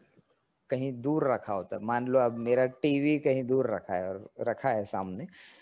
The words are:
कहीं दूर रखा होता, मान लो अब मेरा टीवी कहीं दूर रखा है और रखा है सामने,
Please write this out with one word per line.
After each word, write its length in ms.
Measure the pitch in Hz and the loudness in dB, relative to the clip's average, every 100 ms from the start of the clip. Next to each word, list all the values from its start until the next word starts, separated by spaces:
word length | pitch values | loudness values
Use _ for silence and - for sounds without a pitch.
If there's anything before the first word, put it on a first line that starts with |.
| _ _ _ _ _ _ _ | _ _ _ _ _ _ _
कहीं 320 | 127 135 120 | -4 -2 -4
दूर 300 | 131 156 139 | 0 2 2
रखा 220 | 113 - | 0 -2
होता, 260 | 98 87 95 | -6 -4 -6
मान 280 | 107 120 127 | -2 -2 2
लो 120 | 127 | 4
अब 180 | 120 117 | 4 0
मेरा 280 | 117 123 127 | 2 2 2
टीवी 540 | - 151 143 143 151 | 2 0 2 2 2
कहीं 240 | 147 131 | 2 0
दूर 260 | 123 131 120 | 2 2 2
रखा 260 | 98 - 90 | -2 -2 -4
है 140 | 92 | -4
और 200 | 95 107 - | -8 -12 -4
रखा 300 | 117 110 139 | -4 0 0
है 160 | 110 101 | 0 -2
सामने, 420 | 101 95 92 180 - - - | -6 -6 -8 -10 -16 -20 -20